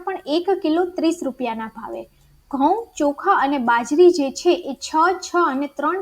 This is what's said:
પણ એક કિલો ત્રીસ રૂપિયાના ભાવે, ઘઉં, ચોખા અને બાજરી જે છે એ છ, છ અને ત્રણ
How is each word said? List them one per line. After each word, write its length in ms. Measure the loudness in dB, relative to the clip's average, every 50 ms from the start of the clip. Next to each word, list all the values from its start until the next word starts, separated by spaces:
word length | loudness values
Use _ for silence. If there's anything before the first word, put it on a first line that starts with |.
| -6
પણ 160 | -8 -8 -8 -4 -2 -2
એક 120 | -2 0 0 -2 0
કિલો 220 | 0 0 0 0 0 -2 -2
ત્રીસ 220 | -2 0 0 0 0 -4
રૂપિયાના 480 | -8 -6 -4 -6 -6 -6 -6 -8 -10 -12
ભાવે, 240 | -12 -14 -12 -12 -12 -14 -16 _ _ _ _ _ _ _ -8
ઘઉં, 260 | -4 0 2 2 2 0 -2 -8 -6 -2
ચોખા 360 | -2 -2 -2 -2 0 0 2 2 2
અને 140 | 0 0 -2 0 0
બાજરી 400 | 0 0 0 0 4 6 6 6 6
જે 140 | 4 -2 -4 -4 -2
છે 140 | 2 2 2 2 0 -8
એ 20 | -10 -10 -12
છ, 40 | -4 0 2 2 2 2 -2 -6
છ 40 | -4 0 0
અને 260 | 2 2 0 -2 -4 -6 -6 -4
ત્રણ 200 | -2 -2 -2 -2